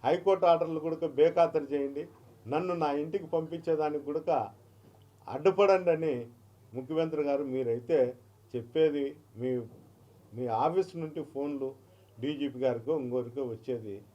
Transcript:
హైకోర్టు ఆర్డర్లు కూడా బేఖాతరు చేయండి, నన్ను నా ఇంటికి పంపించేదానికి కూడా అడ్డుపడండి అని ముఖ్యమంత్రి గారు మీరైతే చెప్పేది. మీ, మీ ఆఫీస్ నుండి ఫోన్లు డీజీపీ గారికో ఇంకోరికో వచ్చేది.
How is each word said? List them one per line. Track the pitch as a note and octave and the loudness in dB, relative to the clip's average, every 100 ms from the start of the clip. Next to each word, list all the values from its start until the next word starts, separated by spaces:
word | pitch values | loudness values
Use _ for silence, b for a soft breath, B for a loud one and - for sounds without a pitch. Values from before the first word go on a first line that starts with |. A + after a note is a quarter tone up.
హైకోర్టు | B2 F3 F#3 F#3+ F3+ | 2 2 4 4 6
ఆర్డర్లు | E3+ E3 D#3+ | 6 4 -2
కూడా | D#3 D#3+ E3 | -4 -2 -4
బేఖాతరు | C3 D#3 E3+ E3 D#3+ | 4 4 6 4 2
చేయండి, | C#3+ C#3+ C#3 C#3 D#3 - - - G#2+ | -2 -4 -4 -6 -12 -16 -20 -18 -4
నన్ను | D3 F3+ | -4 -2
నా | F3 D3+ | -2 0
ఇంటికి | C#3+ D3+ F3+ E3 | -2 -2 -6 -2
పంపించేదానికి | E3 D#3+ E3+ E3 D#3 D3+ D3 | -4 -4 -8 -2 0 0 -4
కూడా | C#3+ D3+ D#3 D3+ G#2 G2+ - - - - - _ - | -4 -6 0 0 0 -10 -20 -20 -20 -20 -20 _ -10
అడ్డుపడండి | C3+ D#3+ F#3 G3+ F#3+ F3+ | 0 2 4 6 6 4
అని | D#3+ D#3+ B2 A#2 - - _ - | 0 0 -2 -6 -16 -20 _ -14
ముఖ్యమంత్రి | A#2 B2+ D#3+ E3 D#3 | -12 -4 -2 -2 0
గారు | C#3+ C#3 | 0 0
మీరైతే | C#3+ C3 B2 A#2 A#2+ D#3+ B2 - - _ _ B2 | 0 -2 0 -2 2 4 4 0 -18 _ _ -8
చెప్పేది. | A2+ D#3+ D#3+ D3 C#3 C#3+ - A2+ | -4 4 4 4 -2 -6 -18 -8
మీ, | B2+ B2+ A#2 - - _ - - - | -2 -2 -4 -16 -20 _ -20 -20 -18
మీ | G#2+ B2 | -8 -2
ఆఫీస్ | A2+ D3 F3+ F#3 E3+ | 0 2 2 -2 -4
నుండి | D#3 D3+ | -10 -8
ఫోన్లు | C#3+ C3+ C#3+ C#3+ C3+ C3+ b b b - | -10 -6 -6 -4 -6 -8 b b b -8
డీజీపీ | C3 D3 C#3+ B2+ | -6 -4 -4 -2
గారికో | C3 A#2 A2+ D#3 | -2 0 -2 -2
ఇంకోరికో | B2+ B2+ A#2+ B2 | 0 -4 -4 -6
వచ్చేది. | C3 A2+ - A#2+ G#2+ G2+ G#2 | -6 -8 -6 -8 -8 -14 -16